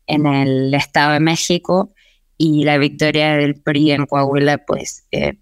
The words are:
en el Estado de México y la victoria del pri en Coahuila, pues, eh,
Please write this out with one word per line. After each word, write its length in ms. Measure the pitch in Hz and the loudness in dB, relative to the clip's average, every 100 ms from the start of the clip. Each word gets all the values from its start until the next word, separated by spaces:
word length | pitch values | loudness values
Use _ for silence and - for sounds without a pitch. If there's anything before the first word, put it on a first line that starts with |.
| - | -4
en 200 | 151 151 | 0 0
el 480 | 139 139 131 135 | 2 0 0 0
Estado 380 | 139 - 160 147 | -2 -2 0 2
de 80 | 151 | 2
México 720 | 160 165 - 175 - 185 202 _ _ _ _ _ | 0 0 -2 -2 0 -2 -2 _ _ _ _ _
y 260 | 160 151 | 0 2
la 140 | 147 147 | 2 2
victoria 580 | 147 143 151 151 156 147 | 0 0 -2 0 0 0
del 180 | 147 | 0
pri 380 | 143 - 147 151 | -2 -4 0 2
en 140 | 143 139 | 0 -2
Coahuila, 580 | 143 139 143 143 147 - | -2 0 0 0 0 -4
pues, 400 | - - - _ | -6 -8 -16 _
eh, 240 | - 101 - | -4 -4 -2